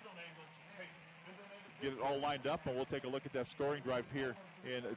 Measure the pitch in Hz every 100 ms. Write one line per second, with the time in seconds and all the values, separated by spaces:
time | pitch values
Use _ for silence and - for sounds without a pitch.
0 | 214 175 170 160 156 160 160 202 175 160
1 | - - 175 - - 302 - - 139 131
2 | 135 139 147 143 135 165 147 127 131 139
3 | 127 135 135 131 120 - 139 147 127 123
4 | 104 135 131 117 - - 127 127 120